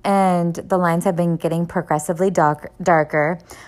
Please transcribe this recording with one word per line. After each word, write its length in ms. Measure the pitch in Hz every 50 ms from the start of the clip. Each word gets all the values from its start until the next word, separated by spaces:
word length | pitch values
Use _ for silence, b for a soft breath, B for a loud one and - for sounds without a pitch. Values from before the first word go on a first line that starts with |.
| -
and 500 | 202 196 196 190 190 180 175 170 170 165
the 220 | - - - 196
lines 260 | 180 180 170 165 170 175
have 140 | 202 180
been 180 | 165 175 170 165
getting 300 | 165 - 165 165 170 170
progressively 680 | 165 - 185 - - 156 151 - - 170 160 190 196
dark, 400 | 180 175 160 147 151 - - - - -
darker. 580 | 180 185 170 160 151 151 - 151 147 156 180 170 B B B B B